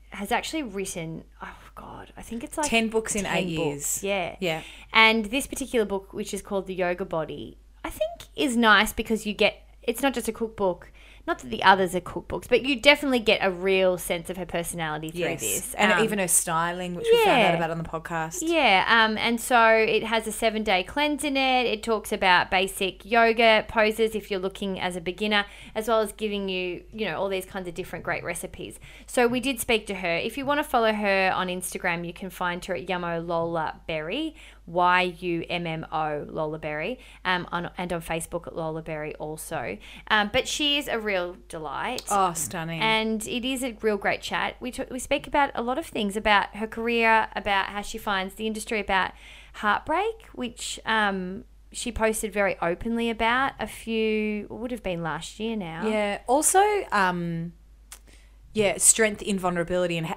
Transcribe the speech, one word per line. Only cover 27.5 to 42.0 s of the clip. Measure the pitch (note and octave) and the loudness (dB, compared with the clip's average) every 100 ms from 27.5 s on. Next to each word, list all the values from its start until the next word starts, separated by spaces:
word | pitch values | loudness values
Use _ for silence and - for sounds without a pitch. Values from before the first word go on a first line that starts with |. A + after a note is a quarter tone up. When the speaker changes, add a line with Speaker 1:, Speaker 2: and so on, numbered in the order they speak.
| G3 F3+ | -8 -8
Speaker 1:
of | |
different | E3 E3+ E3 | -8 -8 -8
great | E3+ E3 | -6 -4
recipes. | - F3 - - - - - - - | -4 -8 -8 -12 -14 -14 -18 -20 -4
So | - A#3+ | 2 4
we | B3+ | 2
did | B3+ A#3 | -2 -4
speak | - A3 G#3+ | 0 0 0
to | F#3 | -4
her. | F3+ E3+ | -2 0
If | A3+ B3 | -2 -4
you | C4+ | -2
wanna | C#4+ | 0
follow | D4 B3 A3 | 2 2 4
her | G#3+ G#3 G3 F#3 | 2 2 4 4
on | - F#3 | 2 -2
Instagram, | F3+ F3+ F#3+ F#3 E3+ E3+ | -4 -6 -4 -2 -2 -6
you | |
can | F3+ F#3+ | -8 -10
find | - F3+ F3 F#3 | -4 -4 -4 -4
her | F3+ | -6
at | F3+ | -2
Yummo | F3+ F3 E3+ E3+ | -4 -2 -4 -2
Lola | E3+ E3+ E3+ D#3 - - | -2 0 -2 -4 -6 -6
Berry, | D#3+ D#3 B3 D#4+ - - - - | -6 -4 -4 -6 -8 -20 -20 -6
Y | E3+ F3+ F3+ F#3 E3+ | 2 6 6 4 -2
U | F3+ E3+ - | -4 -2 -2
M | F3 | -4
M | E3+ D#3+ - | -2 -6 -4
O | D#3+ D#3 D3 - | -4 -2 -4 -6
Lola | E3 D#3 D#3 | -4 -4 -4
Berry, | D#3 D3+ F3 B3+ - - | -6 -4 -6 -8 -12 -8
um, | F#3 F3+ - | 0 0 0
on, | F3 F3+ - | -6 -6 -8
and | F3+ | -6
on | E3+ | -6
Facebook | E3 E3 - F3 - | -4 -6 -4 -8 -8
at | - | -8
Lola | D#3+ D#3+ | -6 -6
Berry | D#3+ D#3 D3+ - | -8 -8 -8 -8
also. | D3+ D#3+ - D#3 A#2 G3+ - - - | -10 -10 -8 -6 -6 -8 -12 -14 0
Um, | G#3+ G#3 | 2 4
but | B3+ B3+ | 0 0
she | - D4 C#4+ | -2 0 0
is | - | 0
a | A3+ | -4
real | G#3 F#3 F3+ F3+ - | 0 -2 -2 -8 -14
delight. | E3 D3+ C3 F#3 B3+ | -10 -8 -6 -6 -6